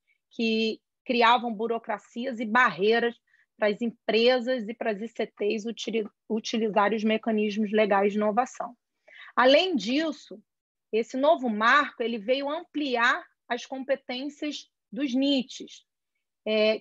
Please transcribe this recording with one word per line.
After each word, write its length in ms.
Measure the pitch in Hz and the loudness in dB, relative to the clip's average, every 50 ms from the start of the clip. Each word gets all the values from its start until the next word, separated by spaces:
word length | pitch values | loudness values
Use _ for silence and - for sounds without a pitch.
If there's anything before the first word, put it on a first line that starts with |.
| _ _ _ _ _ _ | _ _ _ _ _ _
que 500 | _ - 226 226 220 220 226 220 - - _ _ _ _ _ | _ -4 -2 0 0 0 0 -2 -2 -6 _ _ _ _ _
criavam 500 | - 240 240 226 226 247 247 226 240 220 | -2 2 4 6 6 6 4 2 -2 -6
burocracias 840 | 196 226 226 226 226 - - 214 202 - _ - 233 247 269 240 214 | -4 -4 -4 -4 -4 -6 -8 -8 -8 -10 _ -10 -8 -8 -6 -6 -6
e 60 | 247 | -4
barreiras 680 | 208 214 247 254 220 165 160 196 214 226 233 240 233 233 _ _ _ _ _ _ _ _ | 0 2 2 2 2 2 0 2 2 2 2 2 -2 -4 _ _ _ _ _ _ _ _
para 100 | - 220 | -2 -2
as 140 | 208 202 - | -2 -2 -2
empresas 880 | 233 226 - _ _ - 208 226 233 247 254 254 220 254 262 254 208 | -4 -6 -6 _ _ 0 2 4 4 4 4 2 0 -2 -4 -4 -4
e 60 | 208 240 | -8 -8
para 180 | - 233 226 | -6 -4 -4
as 100 | 214 190 | -4 -4
I 60 | 226 | -6
C 200 | 226 - - 220 | -8 -6 -6 -8
Ts 380 | - _ - 208 202 220 220 202 | -6 _ -4 -4 -2 -2 -4 -4
utili-, 440 | 233 214 - - 233 196 - 196 - _ _ _ - | -8 -8 -8 -8 -4 -4 -4 -4 -6 _ _ _ -6
utilizarem 680 | 214 226 - - - 220 226 214 180 214 202 208 220 | -6 -4 -4 -4 -2 -2 -2 0 2 2 2 2 2
os 60 | 214 208 | 0 0
mecanismos 680 | 220 220 220 - 233 220 214 214 208 196 214 220 196 | 0 0 0 0 -2 0 0 0 0 -2 -2 -2 0
legais 420 | 214 214 220 196 202 196 202 208 196 | 2 2 2 4 4 2 2 2 0
de 40 | |
inovação. 580 | 214 208 214 208 240 262 - - - - - - _ _ _ _ _ _ _ - - - - - | 0 0 0 0 0 -2 -2 -4 -10 -12 -12 -12 _ _ _ _ _ _ _ -20 -20 -20 -6 0
Além 400 | 226 247 262 277 311 370 381 339 | 4 6 6 6 6 4 2 0
disso, 680 | 220 180 226 262 302 320 311 294 - - - 190 214 - _ _ _ _ _ _ _ _ _ | -2 -2 -2 -2 -2 -2 -2 -4 -8 -12 -20 -20 -20 -20 _ _ _ _ _ _ _ _ _
esse 260 | - 220 226 - - | -4 -4 -2 -4 -2
novo 320 | 262 277 302 339 262 262 240 | 2 4 4 4 4 2 -2
marco 520 | 214 208 220 233 269 294 277 - - - 233 | -2 2 4 4 4 4 4 0 -4 -6 -6
ele 160 | 233 233 220 | -4 -4 -4
veio 300 | 196 226 262 277 277 277 | -2 0 0 0 0 -4
ampliar 760 | 302 339 349 _ - 294 302 269 240 233 233 254 294 - - - _ _ _ | -6 -6 -8 _ -6 -6 -4 -2 0 2 2 2 0 0 -4 -12 _ _ _
as 180 | - 247 247 - | -8 -8 -6 -8
competências 1040 | - 269 269 262 285 269 247 _ - 247 247 277 294 277 - 302 294 285 - - _ _ _ _ _ | -8 -10 -8 -4 -4 -4 -4 _ -8 -10 -8 -8 -10 -10 -8 -8 -8 -8 -8 -12 _ _ _ _ _
dos 220 | 202 240 294 262 233 | -8 -6 -4 -2 -2
nits, 680 | 262 277 285 285 262 - - - - - - - - _ _ _ _ _ _ _ _ _ _ _ _ - | 0 0 2 2 0 -2 -4 -10 -16 -16 -18 -20 -20 _ _ _ _ _ _ _ _ _ _ _ _ -6
é, 340 | 220 214 214 214 220 220 - | -2 0 2 2 2 2 0